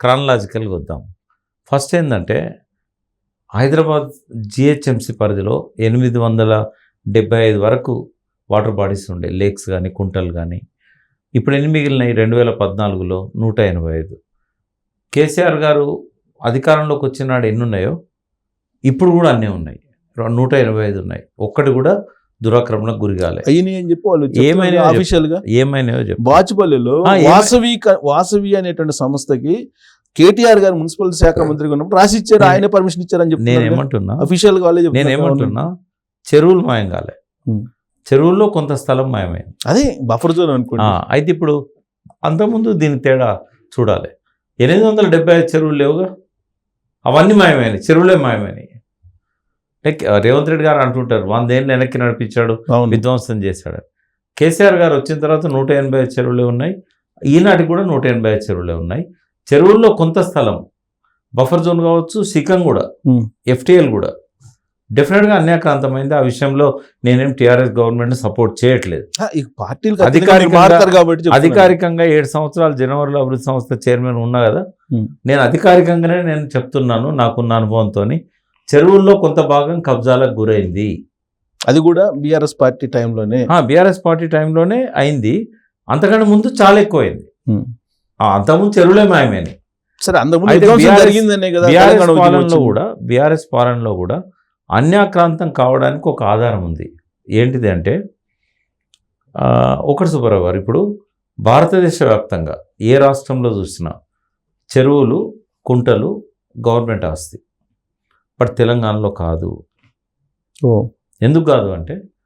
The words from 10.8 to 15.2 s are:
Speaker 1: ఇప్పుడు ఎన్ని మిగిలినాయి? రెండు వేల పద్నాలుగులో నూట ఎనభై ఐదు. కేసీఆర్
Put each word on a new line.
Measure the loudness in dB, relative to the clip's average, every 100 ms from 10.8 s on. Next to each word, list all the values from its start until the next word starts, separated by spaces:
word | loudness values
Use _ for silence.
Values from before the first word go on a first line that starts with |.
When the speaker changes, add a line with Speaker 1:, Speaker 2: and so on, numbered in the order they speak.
| _ _ _ _ _ -4
Speaker 1:
ఇప్పుడు | 0 0
ఎన్ని | 0
మిగిలినాయి? | -2 -2 -2 -2
రెండు | 0 0 2
వేల | 0
పద్నాలుగులో | 0 -4 -4 -4 -4 -6 -8 -10 -6
నూట | -4 -2
ఎనభై | -2 -2 -6 -6
ఐదు. | -10 -16 _ _ _ _ _ _ _ _ _
కేసీఆర్ | -2